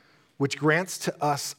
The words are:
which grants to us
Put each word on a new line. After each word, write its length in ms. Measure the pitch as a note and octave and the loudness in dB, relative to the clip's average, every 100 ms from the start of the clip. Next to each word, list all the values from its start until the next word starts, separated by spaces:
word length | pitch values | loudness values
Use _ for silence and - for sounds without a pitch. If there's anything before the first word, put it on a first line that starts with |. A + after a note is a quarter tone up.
| _ _ _ - | _ _ _ -2
which 200 | C#3 - | -2 2
grants 400 | D3+ D#3+ F#3 - | 2 4 0 -4
to 240 | - - | -6 -2
us 320 | D3 C#3 - | 0 0 -4